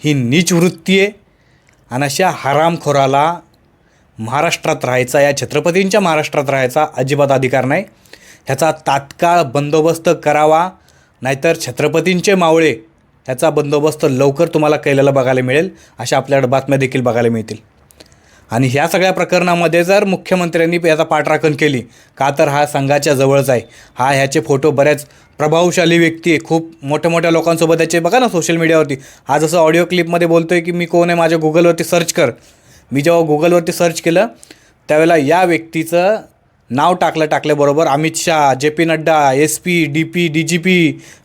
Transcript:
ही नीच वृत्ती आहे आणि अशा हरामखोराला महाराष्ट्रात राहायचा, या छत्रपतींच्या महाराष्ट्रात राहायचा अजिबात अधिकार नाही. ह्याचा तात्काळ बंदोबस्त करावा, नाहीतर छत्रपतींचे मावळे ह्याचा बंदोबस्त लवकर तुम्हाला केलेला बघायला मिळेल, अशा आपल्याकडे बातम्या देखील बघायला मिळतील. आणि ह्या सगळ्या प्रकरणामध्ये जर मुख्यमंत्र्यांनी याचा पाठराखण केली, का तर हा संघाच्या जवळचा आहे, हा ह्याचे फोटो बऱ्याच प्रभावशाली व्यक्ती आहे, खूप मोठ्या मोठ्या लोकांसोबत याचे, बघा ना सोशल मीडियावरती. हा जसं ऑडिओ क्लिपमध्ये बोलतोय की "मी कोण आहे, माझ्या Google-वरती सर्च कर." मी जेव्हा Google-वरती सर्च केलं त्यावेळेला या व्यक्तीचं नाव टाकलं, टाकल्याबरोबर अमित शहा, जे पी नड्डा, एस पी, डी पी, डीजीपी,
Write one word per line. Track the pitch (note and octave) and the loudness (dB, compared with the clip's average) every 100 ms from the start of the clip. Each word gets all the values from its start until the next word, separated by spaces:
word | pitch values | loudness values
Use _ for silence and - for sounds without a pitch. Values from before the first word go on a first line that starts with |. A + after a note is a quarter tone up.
ही | D3+ | -2
नीच | C#3+ A#2+ D#3 E3+ | -2 0 0 2
वृत्ती | F3 F3+ F#3 - F#3+ | 2 0 0 0 0
आहे | G3+ G#3+ _ _ _ _ _ _ _ | 0 -4 _ _ _ _ _ _ _
आणि | B2 | -6
अशा | C#3+ C#3+ F#3 | -4 0 -2
हरामखोराला | D3 C3+ C#3+ E3 E3+ D3 C#3 C3+ C#3 D#3 F3 - _ _ _ _ _ _ - | -2 -2 0 0 0 -2 0 2 2 0 -2 -12 _ _ _ _ _ _ -14
महाराष्ट्रात | A2+ C3+ E3 - - D#3 B2+ | -6 -2 -2 -2 -4 -4 -2
राहायचा, | B2+ B2+ C#3+ | -2 0 2
या | C#3+ C3+ | 0 0
छत्रपतींच्या | A#2+ D3 E3+ F3 F#3+ G#3 | -4 -4 -2 -2 0 0
महाराष्ट्रात | F#3 D#3 D3 D3+ C3+ | 0 -2 -2 -4 -2
राहायचा | C3+ B2+ D3+ D3+ - | -2 -2 0 -2 -2
अजिबात | C3+ C#3+ C#3 | -2 0 0
अधिकार | C3+ C3+ C3+ B2+ | 0 0 -2 -2
नाही. | D#3+ - _ _ - - - - | -4 -6 _ _ -20 -20 -16 -8
ह्याचा | C3+ D#3+ | -2 -2
तात्काळ | D#3 - C#3 C#3 - E3+ F3 | -2 -2 -4 -4 -4 0 0
बंदोबस्त | C#3+ C#3+ D3 D#3 D#3+ E3 F3 D#3+ | 0 -4 -2 0 0 0 -2 0
करावा, | D3+ D3 D3+ D#3 F#3 - _ _ _ _ | 0 2 2 2 0 -8 _ _ _ _
नाहीतर | B2+ C#3 E3 E3 | -6 -2 -2 -2
छत्रपतींचे | - - D3 E3 E3 F3+ F3 F#3+ | -4 -4 -2 0 0 0 0 2
मावळे | E3 E3 D#3 A2+ - _ _ _ - | 2 2 2 -2 -10 _ _ _ -10
ह्याचा | B2+ D#3+ | -2 0
बंदोबस्त | D3 D3 D3 D3+ D3+ D3 | 0 0 0 0 0 -2
लवकर | C3 C#3 C#3 E3 | 2 0 0 0
तुम्हाला | D#3+ D3+ D3 | 0 0 0
केलेला | D3 C#3 C#3 | 0 2 2
बघायला | C3+ B2+ C3 | 2 0 0
मिळेल, | B2+ C#3 F#3 - - - | 0 0 -2 -8 -20 -14
अशा | A#2+ C#3+ | -4 -2
आपल्याकडे | C3+ C#3 B2+ | 0 0 0
बातम्या | C3+ C3 C3+ | -2 0 -2
देखील | C3 C3+ | 0 -2
बघायला | B2 A2+ A#2 | 0 0 0
मिळतील. | A2+ G#2+ G#2+ _ _ _ - - _ _ _ _ | -2 -6 -14 _ _ _ -20 -20 _ _ _ _
आणि | A2+ C3 | -2 0
ह्या | C3+ E3 | 0 0
सगळ्या | F#3+ F#3 | 0 0
प्रकरणामध्ये | F3+ E3+ F3+ F3+ F3 E3+ E3+ | 0 -2 0 0 0 2 0
जर | E3+ G3 | 2 2
मुख्यमंत्र्यांनी | G3+ F3+ - F#3 E3+ E3 E3 E3+ E3 | 0 -4 -2 -2 -2 0 0 0 0
याचा | D#3 | 0
पाठराखण | D#3+ D#3 D3 D#3 D#3 C#3+ | 0 0 0 0 0 0
केली, | D#3 C3 - - _ - | 0 -2 -6 -18 _ -4
का | C3+ C#3+ | -2 0
तर | D#3 | 0
हा | C#3+ D3 | 0 0
संघाच्या | C#3 C3+ C#3+ D3 | -2 0 0 2
जवळचा | C3+ C3+ C#3 C3 | 2 2 2 2
आहे, | A#2+ - - - - | -2 -4 -16 -16 -4
हा | C3 | 0
ह्याचे | C3+ C3+ D#3 | 0 0 -2
फोटो | D#3 C#3 D#3 | 0 0 2
बऱ्याच | C#3 C#3+ C#3+ - _ _ - | 2 2 0 -6 _ _ -6
प्रभावशाली | D3+ E3 F3 F3+ E3 E3+ | 0 2 2 2 2 2
व्यक्ती | E3 E3 F3 | 2 0 -2
आहे, | D3+ - | -2 0
खूप | E3 E3 - | -4 -4 -12
मोठ्या | C#3 D3+ E3+ | -6 -4 -2
मोठ्या | E3 E3+ | 0 0
लोकांसोबत | E3 E3 E3 E3 E3 | 0 0 0 2 2
याचे, | D#3+ E3+ | 0 0
बघा | E3 B3 | 0 2
ना | A#3+ | 0
सोशल | F3 D3+ E3 | 0 -2 0
मीडियावरती. | E3 D#3+ D3 C3+ - - - | 2 2 0 -4 -12 -16 -4
हा | D3 | 0
जसं | D#3 E3+ | 2 2
ऑडिओ | D#3+ E3 E3+ | 4 2 0
क्लिपमध्ये | F3+ E3 E3+ E3+ | -2 0 0 2
बोलतोय | E3+ E3 F3 | 2 2 -2
की | E3+ | -2
"मी | F3 E3+ | -4 -2
कोण | F3 E3+ | 0 2
आहे, | E3+ | 2
माझ्या | E3 E3 | 2 0
Google-वरती | D#3 D#3 E3+ E3 | 0 2 2 2
सर्च | D#3+ F3 E3 | -2 -2 -2
कर." | - C3+ - - _ _ - _ | 0 -2 -2 -16 _ _ -20 _
मी | C3+ | -2
जेव्हा | D3+ E3+ D#3+ D3 | 2 2 2 0
Google-वरती | F3 F3 E3+ | 2 2 0
सर्च | F3 F3 E3 | -2 -2 -2
केलं | F3 F3 A#3 - - - _ _ - | 0 0 0 -6 -20 -20 _ _ -2
त्यावेळेला | D3+ E3 E3 | 2 4 2
या | C#3 E3+ | 2 2
व्यक्तीचं | F3+ D#3+ - D#3+ D#3+ F3 F#3 G#3+ - _ _ _ - | 2 0 -4 -8 -2 0 0 -2 -6 _ _ _ -6
नाव | B2 D#3+ | 0 0
टाकलं, | G3 E3+ D#3 D#3 | 2 -2 0 -2
टाकल्याबरोबर | D3 D3+ D3 C#3+ C#3+ D#3+ | 0 0 2 2 2 0
अमित | C#3 D#3+ D#3+ | 0 -2 -4
शहा, | - D#3 C#3+ | -2 0 2
जे | C3 D3+ | 0 -2
पी | D3+ E3 | 0 0
नड्डा, | D#3+ D#3 D#3 C#3+ | 0 0 2 2
एस | C3 D3+ - | 2 0 -2
पी, | F3+ F3 D3+ | -2 -2 0
डी | D3 | -2
पी, | D#3+ F3 E3+ | -4 -2 -2
डीजीपी, | D3+ D#3 F3 F#3 F3+ D#3 C3+ - - | -2 -2 -2 0 2 2 -2 -14 -20